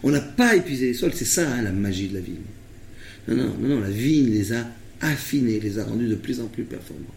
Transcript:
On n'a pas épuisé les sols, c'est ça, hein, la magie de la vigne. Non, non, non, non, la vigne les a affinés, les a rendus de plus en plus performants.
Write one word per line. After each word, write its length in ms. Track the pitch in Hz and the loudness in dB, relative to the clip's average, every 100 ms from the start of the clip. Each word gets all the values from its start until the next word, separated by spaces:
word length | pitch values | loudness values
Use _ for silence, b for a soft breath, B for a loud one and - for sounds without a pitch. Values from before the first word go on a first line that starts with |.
On 60 | 131 | 4
n'a 100 | 143 | 2
pas 360 | - - 247 208 | 0 4 6 6
épuisé 320 | 170 131 127 | 4 0 0
les 60 | |
sols, 200 | 120 - | 2 0
c'est 120 | - 120 | 0 0
ça, 240 | - 165 | 2 2
hein, 120 | 123 | 2
la 100 | 107 | 0
magie 360 | 95 101 92 98 | 2 0 0 -2
de 80 | 95 | -4
la 40 | |
vigne. 160 | 85 82 95 - - - - B B B - | -6 -8 -10 -14 -18 -18 -16 B B B -2
Non, 80 | - | 0
non, 180 | 131 104 | 0 0
non, 60 | 127 | 0
non, 120 | 139 | 2
la 100 | 98 | 0
vigne 400 | 104 127 156 127 | 0 4 6 6
les 200 | 107 98 | 4 2
a 180 | 117 117 - - - | -2 -4 -12 -18 -4
affinés, 600 | 156 143 - 143 120 107 | -2 -2 0 2 2 2
les 200 | 107 101 | -2 -2
a 60 | 107 | -2
rendus 220 | 110 120 | 0 0
de 80 | 107 | 0
plus 260 | - 123 | -2 -4
en 60 | 113 | -4
plus 160 | - | -8
performants. 420 | 110 - - 76 - | -8 -8 -12 -14 -14